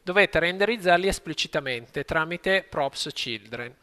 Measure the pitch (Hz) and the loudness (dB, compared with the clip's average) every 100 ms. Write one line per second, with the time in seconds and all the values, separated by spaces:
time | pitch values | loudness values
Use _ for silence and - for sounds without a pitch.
0 | - 185 185 165 170 185 202 233 180 175 | 0 4 4 4 0 2 0 2 4 4
1 | 190 - - 147 - 156 139 120 117 143 | 4 -2 -6 -6 -4 -4 -4 -6 -6 -8
2 | 139 160 160 175 190 190 180 160 139 - | -2 -2 -2 -2 0 0 0 -2 -2 -4
3 | 156 - 127 110 107 120 120 - | -8 -6 -6 -6 -8 -12 -12 -16